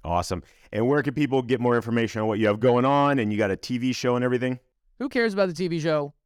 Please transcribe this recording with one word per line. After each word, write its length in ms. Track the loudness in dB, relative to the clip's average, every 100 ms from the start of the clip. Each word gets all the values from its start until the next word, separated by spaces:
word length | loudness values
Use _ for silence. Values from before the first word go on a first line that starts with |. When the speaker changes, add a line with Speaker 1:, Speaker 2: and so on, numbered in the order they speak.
Speaker 1:
Awesome. 400 | -2 -2 -2 -6 -8 _ _
And 160 | -2 0
where 140 | 2
can 120 | 0
people 280 | -2 0 0
get 180 | 0 0
more 160 | 2 0
information 460 | 0 0 0 -2
on 40 | -2
what 120 | 2
you 80 | 2
have 120 | 4
going 260 | 4 4
on? 340 | 4 4 4 2
And 120 | 0
you 80 | 0
got 120 | 0
a 60 | -2
T 220 | -4 -4
V 140 | -2
show 240 | -2 0 0
and 80 |
everything? 340 | 0 0 -2 -6 _ _ _ _
Speaker 2:
Who 100 | -6
cares 260 | -2 -2
about 140 | 0 -2
the 60 |
T 140 | 0 -4
V 100 | -2
show? 360 | 0 -2 -2 _